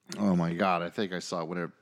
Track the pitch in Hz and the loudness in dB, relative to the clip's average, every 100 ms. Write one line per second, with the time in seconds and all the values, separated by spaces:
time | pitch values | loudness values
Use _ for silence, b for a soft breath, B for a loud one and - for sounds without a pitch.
0 | - 101 104 90 85 85 95 87 85 - | -12 -2 2 4 2 2 2 2 0 -4
1 | 98 90 - 90 82 90 82 - | -4 -4 -4 -4 -4 -4 -6 -8